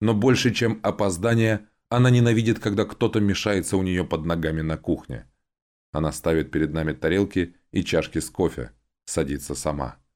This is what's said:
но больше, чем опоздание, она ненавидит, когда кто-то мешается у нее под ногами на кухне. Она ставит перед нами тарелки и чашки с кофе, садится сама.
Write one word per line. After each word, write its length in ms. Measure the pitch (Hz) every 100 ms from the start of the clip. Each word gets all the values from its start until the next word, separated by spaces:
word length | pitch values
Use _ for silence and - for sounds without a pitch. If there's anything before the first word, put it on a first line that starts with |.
но 140 | 107
больше, 380 | 110 123 127 127
чем 280 | 104 117 110
опоздание, 840 | 101 101 101 85 110 117 110 107 - _ _
она 220 | 120 127
ненавидит, 480 | 123 120 113 113 113
когда 260 | 110 101
кто-то 360 | 104 - 113 113
мешается 560 | 101 95 110 101 82 98
у 60 |
нее 220 | 92 90
под 220 | 87 80 78
ногами 360 | 85 80 80
на 140 | 80 78
кухне. 540 | - 80 - 60 - _ _ _ _ _ _
Она 200 | 78 80
ставит 380 | 73 82 80 67
перед 220 | 80 80
нами 200 | 78 78
тарелки 640 | 69 80 92 98 - 85 - _
и 120 | -
чашки 340 | 92 85 78 80
с 120 | -
кофе, 420 | - 85 - 60 - _ _
садится 500 | - - 71 69 -
сама. 420 | 69 78 71 65 - _